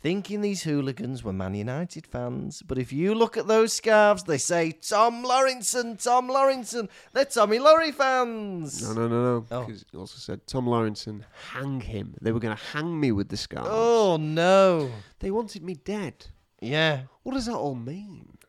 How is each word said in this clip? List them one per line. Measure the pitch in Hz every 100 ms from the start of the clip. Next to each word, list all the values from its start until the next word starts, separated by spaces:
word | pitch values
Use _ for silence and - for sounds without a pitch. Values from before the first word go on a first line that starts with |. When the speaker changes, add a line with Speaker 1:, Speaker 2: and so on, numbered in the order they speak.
Speaker 1:
thinking | 151 190 190 208
these | 208 190
hooligans | 165 147 135 127 123 131
were | 110
Man | 95 95
United | 101 107 131 175 - -
fans. | 123 123 131 127 -
But | - 131
if | 120
you | 135 180
look | 220 226 -
at | 175
those | 220 226
scarves, | - 220 214 208 202
they | 180 147
say, | - 175 165
"Tom | 156 - 208 233 240
Lawrenson, | 254 254 269 254 196 247 233 214
Tom | 240 247 254
Lawrenson." | 262 269 269 220 233 208 - -
They're | 254
Tommy | 277 233 208 220
Lawrie | 285 320 320
fans. | 277 269 254 247 226 208 180 151 -
Speaker 2:
No, | 113
no, | 113 117
no, | 117
no. | 123 120 113
Speaker 1:
Oh. | 123
Speaker 2:
'Cause | 117 107 -
it | -
also | 95 -
said, | - 98 -
"Tom | 135 123
Lawrenson, | 117 110 104 - 104 104 - -
hang | 123 139 135
him." | 117 104 98 -
They | 113
were | 117
gonna | 117
hang | 107 - 147 160 165
me | 143
with | 104 101
the | 101
scarves. | - - 64
Speaker 1:
Oh, | 220 233 233 208 160
no. | 156 156 175 190 190 170 139 110 98 -
Speaker 2:
They | 190
wanted | 208 220 196
me | 165
dead. | 175 - 208 175 - - - _ -
Speaker 1:
Yeah. | 113 151 160 143 131 _
Speaker 2:
What | -
does | 262 233
that | 220
all | 143
mean? | 127 117 170 208 170 - -